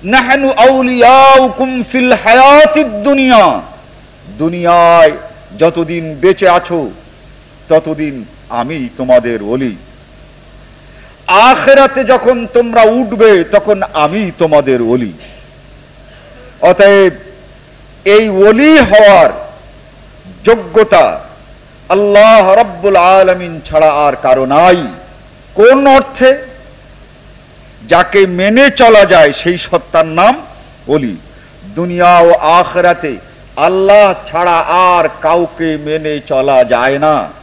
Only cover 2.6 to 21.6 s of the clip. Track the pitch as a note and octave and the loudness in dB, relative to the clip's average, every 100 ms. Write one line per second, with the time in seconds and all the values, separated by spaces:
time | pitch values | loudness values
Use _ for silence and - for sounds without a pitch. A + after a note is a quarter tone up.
2.6 | D4+ D4+ C#4 G#3 G#3 C#4 C4 A#3 F#3+ G#2+ | 2 0 -4 -4 -4 -2 0 2 2 -2
3.6 | - - - - - _ - G#2 D#3+ F3 | -10 -20 -20 -20 -20 _ -20 -8 -8 -4
4.6 | E3+ E3+ E3+ E3+ D#3+ D3 - - - - | 0 2 4 4 2 0 -18 -20 -20 -4
5.6 | D#3+ E3 E3 E3+ D#3+ D3 F3+ F#3 F#3 F3 | -4 -2 -8 -8 -10 -4 -2 0 0 0
6.6 | - E3+ B2 - - - - - _ - | -2 -8 -8 -12 -20 -20 -20 -20 _ -20
7.6 | - D#3+ D#3+ D3+ D3+ C3+ G#2 - - A#2+ | -2 -2 -2 -8 -8 -10 -16 -20 -12 -8
8.6 | A#2+ D#3+ B2 - B2+ B2 A#2 A2+ G#2 B2 | -8 -8 -12 -10 0 0 0 -8 -6 -6
9.6 | C3 F2+ - - - - - _ _ - | -8 -10 -20 -20 -20 -20 -20 _ _ -20
10.6 | - - - - - - - C#4 B3+ C4 | -20 -20 -20 -20 -20 -20 -2 0 2 0
11.6 | B3+ C#4 C4+ C4+ A#3 B3+ A#3 B3 A3+ A#3+ | 2 2 2 -2 -2 0 0 -4 -2 -2
12.6 | A#3 A#3 A3 A#3+ A#3 G3 A3 G3 E3 G#3 | 0 2 2 0 -6 0 2 2 0 -2
13.6 | G#3 G3+ F#3+ D#3 D3+ G3 G3 - E3 D3+ | -2 -4 -4 -4 -4 -4 -8 -4 0 0
14.6 | C3+ B2+ A#2 B2 A2 D#2 - - - - | 0 -2 -2 -4 -4 -12 -20 -20 -20 -20
15.6 | - - - - - - - - - - | -20 -20 -20 -20 -20 -20 -20 -20 -20 -2
16.6 | - F3+ G3+ G3+ F#3+ - - - - - | 0 2 4 4 2 -2 -20 -20 -20 -20
17.6 | _ - - - F#3+ G#3 A3 F#3+ G3+ A3 | _ -20 -20 -10 0 0 0 2 2 4
18.6 | D4 D#4 A3+ G#3 G#3 F#3+ D#3 - - - | 4 4 4 4 6 4 2 -2 -18 -20
19.6 | - - - - - - - - - A#3 | -20 -20 -20 -20 -20 -20 -20 -6 -2 -2
20.6 | F3 G#3+ G#3+ F#3 B2 D#2 - - - - | 0 -2 2 2 0 -4 -14 -20 -20 -20